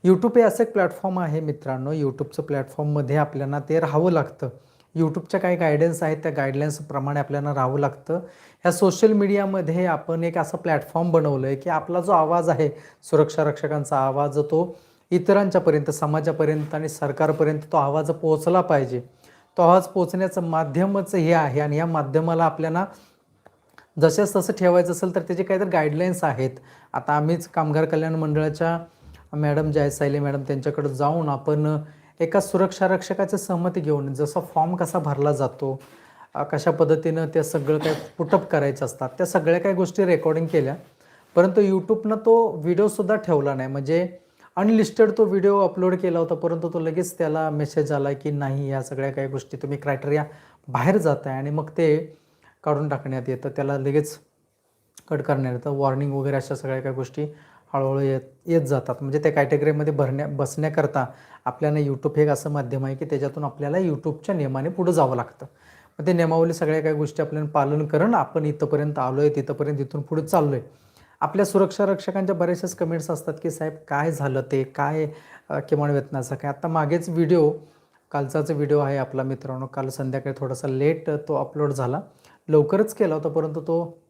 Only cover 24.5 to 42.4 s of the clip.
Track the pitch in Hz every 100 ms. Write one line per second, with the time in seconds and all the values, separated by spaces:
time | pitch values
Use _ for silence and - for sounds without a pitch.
24.5 | 185 180 180 175 175 190 185 170 180 185
25.5 | 190 190 175 151 151 180 180 160 131 131
26.5 | 127 - - _ 131 - 147 151 165 170
27.5 | - 156 151 160 160 160 160 156 151 156
28.5 | 151 165 170 170 _ - - _ 151 147
29.5 | 147 156 147 143 143 143 143 143 143 135
30.5 | 139 139 147 143 131 143 165 151 135 147
31.5 | 151 151 151 151 - _ _ 165 202 190
32.5 | 180 185 - 185 185 - 190 190 202 -
33.5 | 175 180 180 156 147 139 135 147 175 170
34.5 | - 165 180 170 185 151 139 143 139 135
35.5 | - 139 131 - - - - - 139 143
36.5 | 147 170 147 151 156 165 160 160 160 151
37.5 | 156 139 156 156 151 - - 151 190 190
38.5 | 156 139 135 127 - 127 - 180 - 156
39.5 | 175 185 185 180 190 190 160 160 156 160
40.5 | 165 135 143 - _ _ _ _ - 185
41.5 | 185 196 190 185 220 220 214 226 226